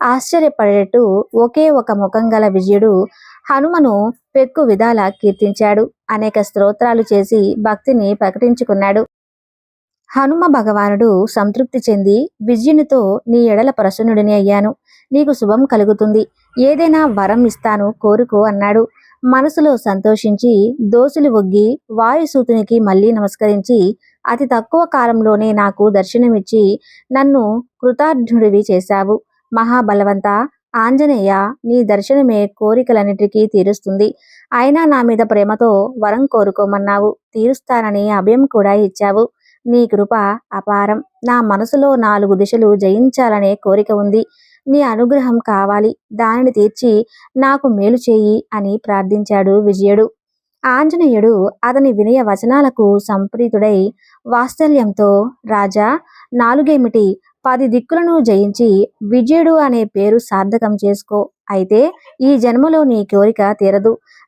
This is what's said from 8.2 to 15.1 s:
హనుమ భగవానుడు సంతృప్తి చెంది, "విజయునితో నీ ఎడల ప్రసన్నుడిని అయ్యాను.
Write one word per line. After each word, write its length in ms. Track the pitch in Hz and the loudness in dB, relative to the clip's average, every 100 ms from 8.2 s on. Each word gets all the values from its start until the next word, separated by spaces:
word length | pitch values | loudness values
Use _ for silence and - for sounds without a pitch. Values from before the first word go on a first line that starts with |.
| 190 202 240 240 247 202 196 208 226 _ _ _ _ _ _ _ _ _ _ 269 | -4 -2 -2 -2 -2 -2 0 -2 -4 _ _ _ _ _ _ _ _ _ _ -4
హనుమ 280 | 269 320 349 | -2 0 0
భగవానుడు 800 | 277 214 208 202 202 233 190 214 | 0 0 -2 -2 0 2 2 0
సంతృప్తి 640 | - 208 202 254 262 233 | -2 -4 -2 -4 -4 -2
చెంది, 380 | 202 196 208 302 - 214 | 0 2 0 -2 -8 -4
"విజయునితో 760 | 240 247 302 302 269 196 202 - | 0 2 2 2 0 0 -2 -2
నీ 120 | 240 | 0
ఎడల 300 | 233 208 254 | 2 2 0
ప్రసన్నుడిని 640 | 262 196 196 226 214 208 | 0 -2 0 0 0 2
అయ్యాను. 420 | 208 196 202 208 - _ _ _ | 2 2 0 0 -4 _ _ _